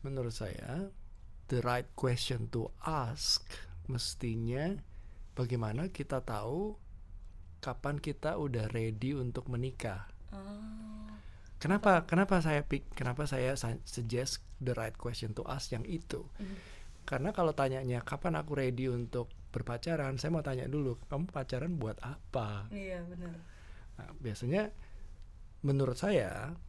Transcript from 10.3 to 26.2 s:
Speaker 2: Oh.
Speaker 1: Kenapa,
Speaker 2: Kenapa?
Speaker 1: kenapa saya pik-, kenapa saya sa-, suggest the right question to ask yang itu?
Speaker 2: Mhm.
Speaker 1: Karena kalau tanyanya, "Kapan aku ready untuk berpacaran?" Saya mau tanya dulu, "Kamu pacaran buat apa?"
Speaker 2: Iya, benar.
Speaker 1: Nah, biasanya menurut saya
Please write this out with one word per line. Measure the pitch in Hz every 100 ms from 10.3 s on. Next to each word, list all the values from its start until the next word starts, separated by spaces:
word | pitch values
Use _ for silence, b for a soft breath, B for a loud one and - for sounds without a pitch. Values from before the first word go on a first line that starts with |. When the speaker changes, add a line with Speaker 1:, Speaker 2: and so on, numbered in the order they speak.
Speaker 2:
Oh. | 196 196 208 214 220 220 214 214 214 B B B -
Speaker 1:
Kenapa, | - 202 208 175
Speaker 2:
Kenapa? | - 170 196
Speaker 1:
kenapa | 185
saya | 156 147
pik-, | 147 139 -
kenapa | - 127 123
saya | 147 131 127 135
sa-, | 117 127
suggest | - - 113 120 135 - - -
the | 127
right | 117 113
question | - 117 110 107
to | 110
ask | - 131 -
yang | 117
itu? | 123 165 - - - B
Speaker 2:
Mhm. | 196 190 B B B -
Speaker 1:
Karena | - 139 165
kalau | 214 165
tanyanya, | 151 135 131 131 120
"Kapan | - 139 180 160
aku | 151
ready | 143 131 123 131
untuk | 120 117 123 117 - -
berpacaran?" | 123 120 120 170 160 135
Saya | 135 147
mau | 165
tanya | 143 127 127
dulu, | 147 135 120
"Kamu | - 143 180
pacaran | 151 127 127 165
buat | 165 107 104
apa?" | 123 143 - 127 107 104 107
Speaker 2:
Iya, | 208 190 180
benar. | 175 175 175 165 165 B B B B -
Speaker 1:
Nah, | - -
biasanya | 120 104 120 180 - - B B B B - - - -
menurut | 143 139 131 123
saya | 190 185